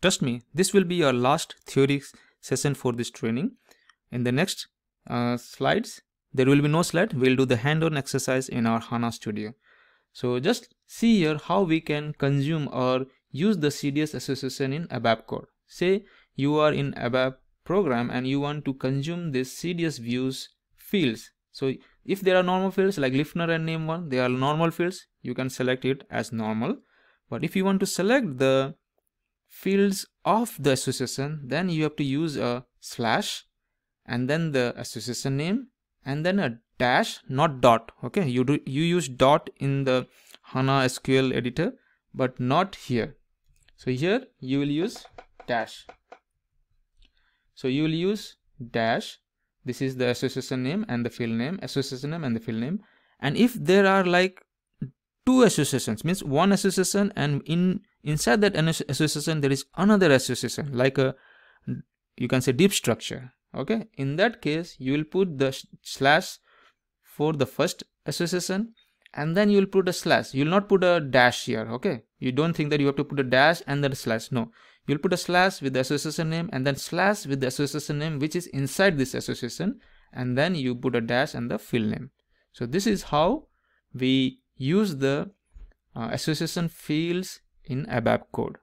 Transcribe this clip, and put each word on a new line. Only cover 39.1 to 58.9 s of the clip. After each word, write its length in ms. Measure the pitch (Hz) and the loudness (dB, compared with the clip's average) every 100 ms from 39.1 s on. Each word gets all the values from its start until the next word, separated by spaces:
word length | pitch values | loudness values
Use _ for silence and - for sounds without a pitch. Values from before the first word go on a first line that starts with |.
| 123 131 156 - - | 2 4 4 2 -6
in 280 | 139 139 135 | -2 0 2
the 220 | 127 - _ _ - | 0 -2 _ _ -20
hana 400 | _ 131 135 139 | _ -2 2 2
S 160 | 127 - | 2 -2
Q 200 | - 131 | 2 4
L 140 | 131 | 4
editor, 400 | 127 123 127 180 - _ _ _ | 0 -4 -2 -4 -4 _ _ _
but 240 | - 127 - | -4 -4 -2
not 380 | 123 147 190 - | 0 2 0 -4
here. 400 | - 123 104 - _ _ _ _ _ _ | -4 -2 -2 -8 _ _ _ _ _ _
So 140 | - | -6
here 340 | 127 160 226 254 _ | -2 0 0 -2 _
you 200 | 131 135 | -4 -2
will 100 | 143 | 0
use 360 | 147 180 - - - - _ - | -2 -4 -6 -20 -20 -20 _ -4
dash. 400 | 120 110 - - - _ - _ _ _ _ _ _ _ _ _ _ _ _ _ - | -4 -4 -10 -20 -20 _ -20 _ _ _ _ _ _ _ _ _ _ _ _ _ -6
So 140 | 131 | -2
you 140 | 135 | 0
will 180 | 156 160 180 | 0 0 0
use 260 | 208 - - _ _ 117 | -2 -6 -20 _ _ -8
dash. 480 | 117 113 131 220 - _ _ _ _ 131 | -2 0 0 -4 -16 _ _ _ _ -10
This 140 | 123 | -4
is 140 | 135 131 | -4 0
the 140 | 123 | -2
association 520 | 120 131 135 127 131 | 0 -2 -4 -6 -4
name 240 | 127 180 214 | -2 -4 -4
and 160 | 120 | -4
the 60 | 117 | -4
field 220 | - 117 | -4 -4
name, 260 | 113 123 185 | -2 -4 -6
association 480 | - - 131 131 147 | -6 -4 -4 -6 -8
name 120 | 165 | -6
and 120 | 135 113 | -4 -4
the 40 | |
field 200 | 113 110 | -4 -6
name. 220 | 120 202 - _ _ _ | -4 -6 -8 _ _ _
And 160 | 135 - | -4 2
if 200 | 233 233 | 2 2
there 320 | 147 190 196 | 4 6 6
are, 160 | 196 | 4
like, 420 | 180 175 185 - _ _ _ _ 131 _ _ _ - | 4 4 2 -2 _ _ _ _ -12 _ _ _ 2
two 160 | 254 | 6
associations, 640 | 120 - 143 131 - 107 156 | 6 4 0 0 -2 -4 -2
means 180 | 185 | -2
one 280 | - 139 185 | 0 2 4
association 600 | 196 196 190 185 202 202 - | 4 2 2 0 2 0 0
and 260 | 139 143 - | -2 -2 0
in, 340 | 165 180 185 _ _ | 0 2 0 _ _
inside 380 | 147 156 - 233 | -4 -2 2 4
that 140 | 202 196 | 4 2
an-, 120 | 160 | 0
association 720 | 160 - | 0 -4